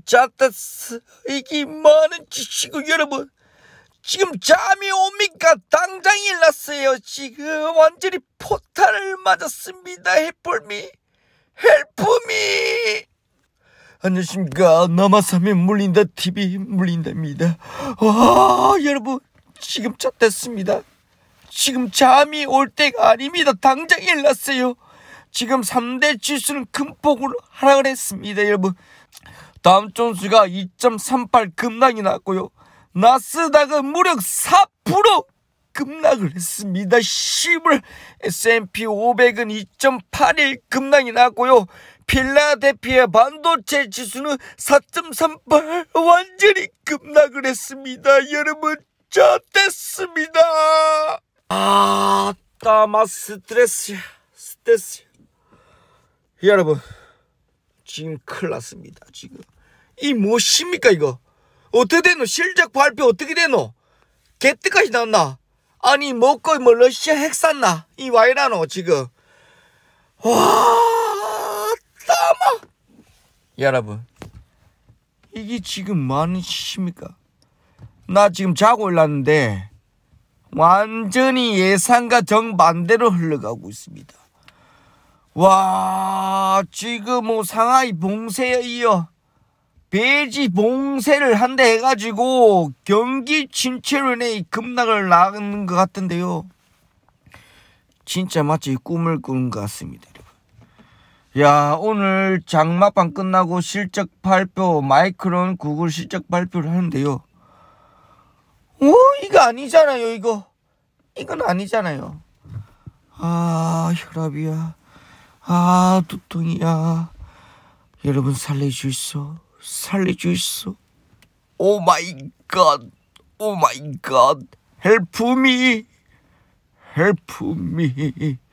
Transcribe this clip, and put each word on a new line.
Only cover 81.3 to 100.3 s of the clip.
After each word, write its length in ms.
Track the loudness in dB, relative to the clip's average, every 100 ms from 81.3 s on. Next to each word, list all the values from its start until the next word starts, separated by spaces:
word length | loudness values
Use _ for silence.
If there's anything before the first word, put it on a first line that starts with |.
| 2 0 2
예상과 640 | 2 2 2 2 4 0
정반대로 880 | 2 0 0 2 2 2 0 2 2
흘러가고 600 | 0 -2 -4 -6 -10 -12
있습니다. 440 | -18 -20 -20 -20 _ _ _ _ _ _ _ _ _ _ _ _
와, 1300 | 2 4 6 2 -2 -2 -4 -4 -4 -4 -2 0 -2 -2
지금 540 | -8 -8 -8 -4 -4 -2
뭐 180 | -4
상하이 480 | -4 0 4 4 2
봉쇄에 680 | -4 -4 -4 -8 -4 -2 -2
이어 480 | -4 -2 0 0 -2 _ _ _ _ _ _ _ -6
배지 600 | -2 2 0 0 -4 -2
봉쇄를 840 | 0 0 0 -4 -4 0 2 2 2
한다 280 | 0 2
해가지고 1080 | 2 4 0 -2 -4 -4 0 4 4 4 0 -6 -2
경기 600 | 0 0 -4 -2 -4 -4
침체로 640 | -6 -6 -6 -4 -2 -2
인해 300 | -2 -4 -6 -6
급락을 600 | -8 -6 -2 0 0 4
나가는 560 | 4 4 0 -8 -8 -4
것 100 | 0
같은데요. 720 | -2 -2 -6 -4 -4 -6 -10 _ _ _ _ _ _ _ _ -20 _ _ _ _ _ _ -10
진짜 380 | -8 -4 -2
마치 320 | 0 -2 -2 -6
꿈을 460 | -6 -4 -2 -4
꾸는 280 | -4 -4 -4
것 100 | -6
같습니다, 460 | -8 -10 -16 -18 _
여러분. 120 | _ _